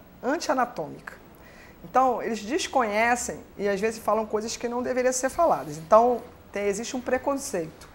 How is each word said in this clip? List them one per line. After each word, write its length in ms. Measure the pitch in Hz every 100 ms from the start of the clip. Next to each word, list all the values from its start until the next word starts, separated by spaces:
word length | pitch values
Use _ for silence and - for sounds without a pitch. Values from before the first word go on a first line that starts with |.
| - -
anti-anatômica. 920 | 233 320 - 262 240 - 147 139 - - - - - - - -
Então, 400 | - 254 262 214
eles 180 | 156 220
desconhecem 960 | 202 320 - 277 226 202 233 240 - 175 - -
e 100 | 202
às 120 | 196
vezes 180 | 220 226
falam 260 | - 214
coisas 320 | 220 220 220 -
que 120 | 240
não 160 | 240
deveriam 280 | 254 254 254
ser 180 | 254 262
faladas. 480 | - 330 160 160 147
Então, 420 | 165 214 240 240 - - -
tem, 140 | 202 202
existe 300 | 196 233 254
um 40 |
preconceito 880 | 247 254 - 277 - 190 160 - -